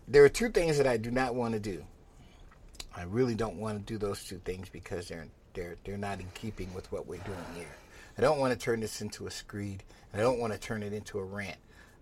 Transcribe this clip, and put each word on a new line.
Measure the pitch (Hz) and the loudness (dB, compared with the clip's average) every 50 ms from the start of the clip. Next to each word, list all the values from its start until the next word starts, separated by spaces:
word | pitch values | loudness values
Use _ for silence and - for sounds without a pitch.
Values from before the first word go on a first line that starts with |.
| - | -4
there | - 117 147 143 | 6 10 12 12
are | 139 | 12
two | - - 233 233 | 10 6 0 2
things | - 196 170 160 147 | 4 4 4 6 6
that | 143 131 | 6 6
I | 131 120 | 6 4
do | 110 110 120 | 2 0 0
not | 120 127 131 123 120 | 0 0 0 0 0
wanna | 127 117 113 113 107 | 0 0 0 0 -2
do. | 101 107 90 76 - - - - - - - - - - - - - - - - - - - - - - - | -2 -4 -6 -6 -8 -14 -18 -20 -20 -20 -20 -20 -20 -20 -20 -20 -20 -20 -20 -20 -20 -18 -16 -16 -16 -14 -12
I | - 87 | -10 -8
really | 87 101 120 131 120 113 | -2 0 2 2 2 2
don't | 104 113 107 82 | 0 -2 -2 -4
wanna | 90 107 110 107 104 | -4 -4 -4 -4 -6
do | 101 - 113 | -6 -6 -6
those | 101 104 101 95 - - | -4 -2 -2 -4 -4 -8
two | - 95 | -10 -12
things | 85 - - 92 92 92 - | -8 -6 -6 -6 -6 -8 -12
because | - - - - 101 87 87 | -14 -14 -10 -8 -8 -8 -6
they're, | - - 82 80 - - - - - - | -8 -10 -10 -12 -14 -18 -20 -20 -12 -10
they're, | 95 87 87 85 - - | -8 -8 -8 -10 -12 -10
they're | 95 98 | -8 -6
not | 101 101 101 98 92 | -6 -4 -6 -6 -6
in | 92 92 - | -8 -12 -12
keeping | - 113 110 101 - 92 95 90 | -10 -10 -10 -8 -8 -10 -10 -10
with | 95 - - | -10 -10 -8
what | 101 78 67 | -8 -8 -8
we're | - 90 87 98 | -8 -10 -10 -8
doing | 101 95 87 80 80 82 | -8 -8 -8 -10 -10 -12
here. | 85 85 - - - - - - - - - - | -12 -12 -14 -16 -18 -20 -20 -20 -20 -20 -14 -2
I | 101 | 2
don't | 117 143 156 139 | 2 4 4 4
wanna | 135 127 120 | 2 2 0
turn | 117 - 123 117 113 | 0 0 0 0 0
this | 110 101 - - | -2 -4 -6 -6
into | 107 101 - - 95 | -8 -8 -8 -8 -10
a | 92 | -10
screed. | - - - - - 101 101 101 98 98 - - - - - - - | -10 -10 -12 -10 -8 -8 -6 -8 -8 -10 -14 -16 -20 -20 -18 -8 -2
I | 104 | 2
don't | 110 127 127 117 | 2 4 4 2
wanna | 117 110 101 95 | 0 -2 -4 -4
turn | - - 113 107 104 | -6 -6 -6 -6 -4
it | 104 104 | -6 -6
into | 104 98 - - | -8 -8 -8 -8
a | 101 95 | -8 -6
rant | 95 98 101 98 90 - - - - - - - - - - | -6 -8 -8 -8 -8 -10 -12 -16 -20 -20 -20 -20 -20 -20 -20